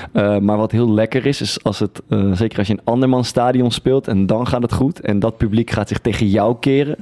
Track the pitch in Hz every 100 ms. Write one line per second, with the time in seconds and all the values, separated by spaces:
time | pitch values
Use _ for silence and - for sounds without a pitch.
0 | - - 104 101 101 107 110 110 120 107
1 | 110 135 127 143 110 - 113 101 104 -
2 | - 107 98 92 110 - 101 104 - 120
3 | 131 127 120 - 120 127 123 - 135 135
4 | - 98 98 107 123 123 120 - 131 -
5 | - 104 92 - 110 110 117 107 101 107
6 | 120 98 104 104 107 117 135 135 143 -